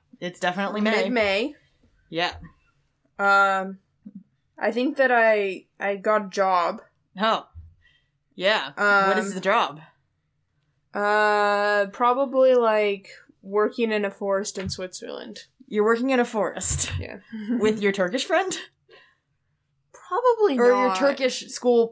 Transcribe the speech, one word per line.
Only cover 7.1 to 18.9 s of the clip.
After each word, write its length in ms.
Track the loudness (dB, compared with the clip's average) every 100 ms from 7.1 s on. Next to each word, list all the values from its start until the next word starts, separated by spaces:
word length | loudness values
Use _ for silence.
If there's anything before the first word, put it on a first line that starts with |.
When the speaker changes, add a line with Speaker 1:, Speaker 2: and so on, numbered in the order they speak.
| -4
Speaker 1:
Oh. 280 | -2 -2 -4 -20 -20 _ _ _ _ _ _ -4
Yeah. 360 | 0 0 -4 -2 2 4 4
What 100 | 0
is 100 | -2
Speaker 2:
Um, 40 | -4
Speaker 1:
the 40 |
job? 380 | 0 0 0 -6 -20 _ _ _ _ _ _ _ _ _ _
Speaker 2:
Uh, 920 | -4 0 2 2 2 2 2 2 0 -2
probably, 640 | 0 0 2 0 4 6 6
like, 520 | 4 2 0 -2 -10 -20 _ _
working 500 | -4 0 0 0 -2
in 120 | 0 -4
a 60 |
forest 460 | -4 -2 -2 -4 -8
in 120 | -8
Switzerland. 760 | -8 -10 -12 -12 -12 -14 -18 -20 _ -6
Speaker 1:
You're 180 | 0 2
working 240 | 2 0
in 100 | 0
a 60 | 0
forest? 680 | -2 -4 -4 -4 -2 -4 -6
Speaker 2:
Yeah. 180 | -10 -14 -16 -14
Speaker 1:
<laughs> 220 | -6 -2
With 220 | 0 0
your 100 | -2
Turkish 320 | -2 -2 -2 -2
friend? 320 | -2 -2 -8 -12 _ _